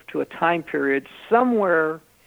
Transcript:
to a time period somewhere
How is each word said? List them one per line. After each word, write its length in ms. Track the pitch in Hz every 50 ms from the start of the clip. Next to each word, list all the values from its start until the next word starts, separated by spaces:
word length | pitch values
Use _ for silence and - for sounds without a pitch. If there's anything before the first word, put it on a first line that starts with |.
| _ -
to 140 | - 151
a 40 | 139
time 380 | - - - 175 165 175 170 147
period 440 | - - 147 139 139 135 135 135 - - - - -
somewhere 680 | 220 233 254 254 240 214 202 185 175 160 160 156 160 160 - _ _ _ _